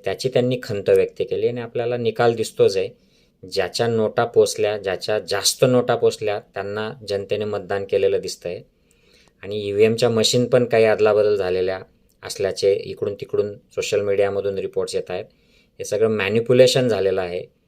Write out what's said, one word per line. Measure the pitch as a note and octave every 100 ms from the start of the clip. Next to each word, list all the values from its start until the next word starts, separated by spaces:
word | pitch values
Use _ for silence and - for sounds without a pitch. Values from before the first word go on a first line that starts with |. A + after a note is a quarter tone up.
त्याची | G2 F#2 C3
त्यांनी | B2+ B2 B2+
खंत | - G2+ F#2
व्यक्त | F#2+ F2+ - F#2
केली | F#2+ A2+
आणि | B2
आपल्याला | A#2 A#2+ A#2+ B2
निकाल | A2+ A2 A#2+
दिसतोच | A2 G#2+ - A2 F#2+
आहे. | G2 - _ _ _ _ F#2
ज्याच्या | G2 F2+ - A#2
नोटा | A2+ G#2 -
पोचल्या, | A#2 A2 G2+ - G#2 G#2+
ज्याच्या | F#2+ F2+ - G#2+
जास्त | - G2 - - C3
नोटा | B2 B2 A#2
पोचल्या, | A2+ - G#2+ G#2
त्यांना | - G2+ G2+ G#2 A2 - G#2
जनतेने | G2+ G2 G#2+
मतदान | G#2+ G2+ F2+ G2+
केलेलं | G2 G2 G2 F#2+
दिसतंय. | F2+ - F2 G2 - _ _ _ _ _ _ _
आणि | F#2+ G#2+ G2+
ईव्हीएमच्या | G2+ A2 A2+ A#2+
मशीन | A2+ G#2+ B2 A#2+
पण | B2
काही | A#2 A2+
अदलाबदल | A2 G#2 G#2+ G#2 G#2 G#2
झालेल्या | F2+ F#2 F#2 F#2 - _ _ _
असल्याचे | G2+ - F#2+ F#2 G2
इकडून | G2+ G2 F#2+ G2+
तिकडून | G2 - G#2 G#2
सोशल | G2+ _ - - G2+
मीडियामधून | G2+ G2+ G2 G2 G2 F#2+
रिपोर्ट्स | F#2 F#2+ F#2
येत | F#2+ -
आहेत. | F2+ - _ _ _ _ -
हे |
सगळं | G2 G#2 A2
मॅनिप्युलेशन | G#2+ G2 A2+ A#2 B2+ B2+ C3+ B2
झालेलं | G2 F#2+ F#2
आहे | F2 F2+ - _